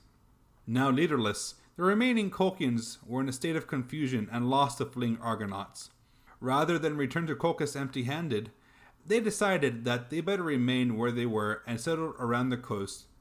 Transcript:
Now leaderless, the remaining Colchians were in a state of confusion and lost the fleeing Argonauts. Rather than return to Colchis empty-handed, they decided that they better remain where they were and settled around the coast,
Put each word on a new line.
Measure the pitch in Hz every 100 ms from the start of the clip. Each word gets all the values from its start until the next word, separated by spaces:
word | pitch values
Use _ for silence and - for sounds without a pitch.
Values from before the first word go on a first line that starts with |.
| - _ _ _ _ _ -
Now | 123 135
leaderless, | 127 165 139 107 101 - - - -
the |
remaining | 180 208 254 226 196
Colchians | - 190 185 131 117 113 - -
were | 127
in | 135
a |
state | 131 165 160
of | -
confusion | 143 123 151 135 123 104
and | 120 123
lost | 135 139 -
the | 110
fleeing | 123 117 113
Argonauts. | 117 107 104 98 98 - - _ _ _ - -
Rather | 123 139 160 165
than | 156 147
return | 131 170 160
to |
Colchis | 143 170 165 143 139
empty-handed, | 135 135 120 151 165 107 110 - _ - - _ 160
they | 226
decided | 214 196 202 180 139 117
that | 120 120 123
they | 156
better | 170 196
remain | 165 135 123 127 123 110
where | 120
they | 120 120
were | 107 107 107 -
and | 117
settled | 165 165 160 -
around | 120 120 127
the | 123
coast, | - 104 98 - - -